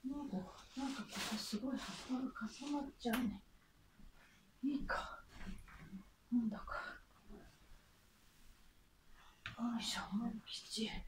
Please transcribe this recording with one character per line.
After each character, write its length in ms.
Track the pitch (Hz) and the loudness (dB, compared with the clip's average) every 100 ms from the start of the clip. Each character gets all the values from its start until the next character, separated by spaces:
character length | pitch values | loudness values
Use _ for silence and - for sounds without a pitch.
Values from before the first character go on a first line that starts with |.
| 262 | 0
な 160 | 285 | 0
ん 60 | 277 | 0
か、 60 | 190 - - - - | 0 -2 -8 -8 -2
な 60 | 269 | 0
ん 60 | |
か 80 | - | 0
こ 40 | 208 - - | -4 -2 0
こ 60 | 214 | 0
す 200 | - 208 | 2 0
ご 160 | 262 | 2
い 40 | 254 | 0
葉 140 | - | -2
っ 40 | - - | -6 0
ぱ 40 | 254 | 2
が 340 | 262 - 220 | 2 0 -2
重 240 | - 285 | -2 2
な 60 | 294 | 2
っ 100 | - - | 2 0
ち 100 | 240 | 4
ゃ 40 | |
う 20 | 226 | 6
ね。 180 | 202 196 - - - - - - - - - - - - | 4 0 -8 -20 -20 -20 -20 -18 -18 -16 -20 -20 -20 -2
い 120 | 277 285 | 2 2
い 100 | - | 2
か。 340 | - - - - - - - - - - 190 - - - | 2 0 -8 -12 -8 -4 -4 -8 -14 -10 -10 -10 -20 4
な 80 | 240 | 6
ん 100 | 226 | 6
だ 80 | 202 | 2
か。 160 | - - - - - - - - - - - - - - - - - - - - - - - - - - - - - - | -4 -4 -4 -8 -16 -20 -14 -14 -14 -20 -18 -18 -18 -20 -20 -20 -20 -20 -20 -18 -20 -20 -20 -20 -20 -18 -18 -8 -6 2
よ 180 | 240 233 | 2 4
い 40 | |
し 140 | - - | 2 0
ょ、 180 | - 202 | 2 4
も 120 | 240 | 4
う 40 | 220 - | 0 -4
吉。 440 | - - - 220 202 | -8 -2 0 2 0